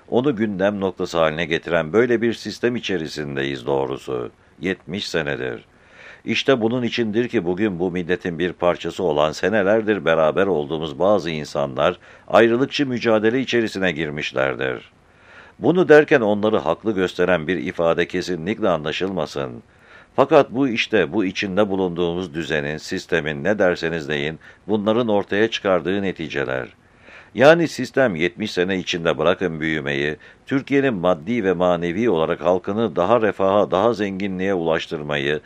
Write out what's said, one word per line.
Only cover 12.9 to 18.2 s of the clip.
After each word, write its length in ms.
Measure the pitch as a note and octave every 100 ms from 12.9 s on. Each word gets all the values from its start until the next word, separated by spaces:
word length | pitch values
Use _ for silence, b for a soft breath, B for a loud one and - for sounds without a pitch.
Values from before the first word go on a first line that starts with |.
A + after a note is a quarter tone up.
| A#2+ A#2 A2 A2 C3
içerisine 520 | A#2+ A#2+ G#2+ G2 F#2
girmişlerdir. 1000 | D2+ D#2 D2 C#2 C2 C2+ B1 C2 A#1 - _ B B B B B -
Bunu 300 | A2 F3+ D3+
derken 320 | D3+ D3 C#3+
onları 360 | G#2 G#2 G#2+ G#2
haklı 340 | C#2+ E2+ G#2+
gösteren 560 | F#2+ F2+ - F2+ F2 D#2
bir 100 | E2+
ifade 480 | D#2+ - E2 E2 E2
kesinlikle 640 | F#2